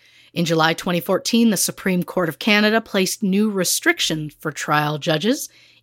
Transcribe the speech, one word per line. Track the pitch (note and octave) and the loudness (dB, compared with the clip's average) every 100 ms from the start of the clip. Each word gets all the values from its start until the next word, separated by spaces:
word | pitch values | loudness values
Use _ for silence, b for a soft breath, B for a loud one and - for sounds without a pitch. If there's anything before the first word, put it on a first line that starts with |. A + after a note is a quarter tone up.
| b b b | b b b
In | E3 E3 | -4 0
July | E3 D#3+ E3 | 2 2 0
twenty | - F3 | -2 -4
fourteen, | - F#3 - A#3 A#3 | 0 -2 2 2 4
the | F#3 | 2
Supreme | - - G3 F3+ | -2 -4 -2 -2
Court | F3+ - E3 | -2 -2 -2
of | - | -2
Canada | - G#3 G#3 A3+ | 2 4 4 2
placed | A3+ G3 F#3 - | 0 -2 0 -2
new | G3 F#3+ A3 | 0 2 0
restrictions | G3 F3 - D#4+ F4 - D#3+ D3+ - | 0 -2 -2 0 0 -2 -4 -6 -10
for | D#3+ | -10
trial | C#3+ - D3+ D3+ D3+ | -6 0 0 0 -2
judges | E3 D#3 G3+ C#4+ - b b b | 0 0 2 -2 -4 b b b